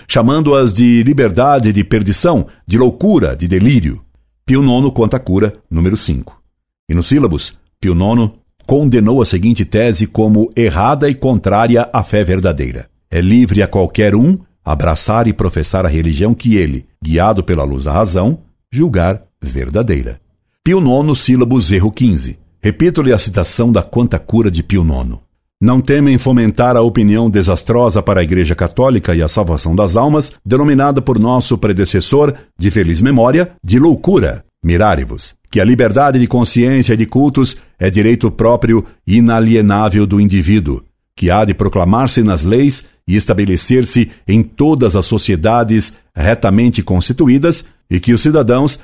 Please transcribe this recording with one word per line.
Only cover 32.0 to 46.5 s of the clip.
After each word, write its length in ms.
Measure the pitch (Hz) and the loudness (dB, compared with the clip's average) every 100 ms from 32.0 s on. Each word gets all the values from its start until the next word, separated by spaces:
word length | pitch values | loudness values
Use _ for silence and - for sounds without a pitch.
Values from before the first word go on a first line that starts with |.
| - 139 147 127 - - | 0 0 0 -2 -12 -6
de 120 | 95 | -2
feliz 300 | 110 85 82 | 0 0 0
memória, 520 | 127 - 123 156 180 - | 2 2 2 2 -2 -6
de 160 | 87 120 | -2 2
loucura, 640 | 165 - 175 190 80 57 - _ | 2 2 0 0 0 -4 -14 _
mirarivus, 760 | 82 87 107 78 65 - - - _ | -2 2 2 0 -4 -10 -14 -18 _
que 120 | 107 | 0
a 20 | |
liberdade 560 | 107 123 117 110 143 131 | 2 2 2 2 2 2
de 80 | 117 | 0
consciência 680 | 123 117 120 123 135 120 110 | 0 0 0 2 2 2 0
e 20 | |
de 80 | 107 | 0
cultos 500 | 131 143 139 127 - - - | 0 0 0 -2 -4 -14 -4
é 100 | 92 | -2
direito 400 | 95 107 120 110 | 2 2 2 0
próprio 540 | - 113 120 113 113 - - - | 0 0 2 2 0 -2 -10 0
inalienável 960 | 113 117 113 113 113 104 101 107 101 101 | 2 4 2 2 4 2 2 0 0 0
do 140 | 104 | 2
indivíduo, 640 | 101 95 82 107 73 58 - _ _ - | 2 2 2 0 -2 -6 -12 _ _ -6
que 160 | 87 | 0
há 140 | 98 107 | 0 0
de 80 | |
proclamar-se 680 | 92 98 98 87 113 135 127 | 0 -2 0 0 0 0 0
nas 200 | 107 87 | 0 0
leis 460 | 80 120 143 - - _ - | 0 2 2 -2 -6 _ -4
e 80 | 101 | -2
estabelecer-se 960 | - 98 98 87 - 127 120 120 110 - - | 0 -2 0 -2 0 0 2 0 -2 -4 -2
em 160 | 110 | 0
todas 540 | 117 - 147 147 117 95 | 0 0 0 2 2 0
as 80 | 90 | -2
sociedades 880 | 107 - 87 104 120 110 110 - - _ | -2 -2 -2 0 0 0 0 -2 -6 _
retamente 680 | 90 87 117 104 | -4 -2 0 0